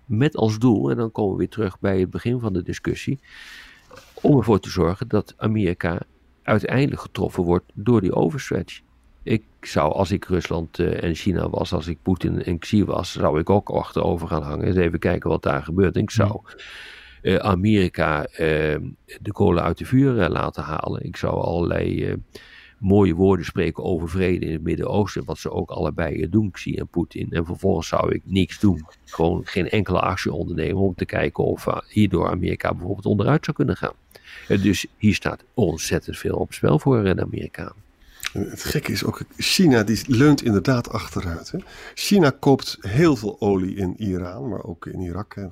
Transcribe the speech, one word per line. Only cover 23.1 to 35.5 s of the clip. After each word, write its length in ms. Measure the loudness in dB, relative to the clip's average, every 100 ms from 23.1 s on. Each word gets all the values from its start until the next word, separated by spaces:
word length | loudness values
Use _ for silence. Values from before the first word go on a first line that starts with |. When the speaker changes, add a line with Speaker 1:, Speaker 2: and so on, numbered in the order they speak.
Speaker 1:
woorden 320 | 4 4 4 0
spreken 380 | -2 -2 -2
over 260 | -4 -4 -2
vrede 360 | 0 0 0 -2
in 60 |
het 100 | -4
Midden-Oosten, 600 | -4 -4 0 0 0 -4 -8
wat 120 | -8
ze 140 | -6
ook 180 | -6 -6
allebei, 520 | -4 -4 -2 -4 -2
eh, 80 | 0
doen, 200 | 0 0
Xi 240 | -4 -8 -6
en 120 | -4
Poetin. 400 | -4 -4 -6 -4
En 140 | -4 -4
vervolgens 420 | -2 -2 -2 0
zou 260 | -2 0
ik 80 | -4 -2
niks 340 | 0 0 2
doen. 260 | 2 2 -4 -20 -12
Gewoon 360 | 0 0 0 -2
geen 240 | -4 0
enkele 300 | 0 0 0
actie 320 | 0 -2 -4
ondernemen 480 | -4 -4 -4 -2 0
om 140 | 0 0
te 100 | -4
kijken 380 | -2 -2 0
of, 240 | -2 -2 -2
eh, 100 | -4 -2
hierdoor 420 | 2 2 2 0
Amerika 420 | 0 -2 -2 -2
bijvoorbeeld 320 | -4 -6 -4 0
onderuit 400 | 0 2 0 0
zou 120 | -2
kunnen 200 | -2 -2
gaan. 160 | -6 -10 _ -20 -20 -14 -2
Eh, 140 | 2
dus 240 | 4 2 -2 _
hier 160 | 2
staat 300 | 2 -2 -8 _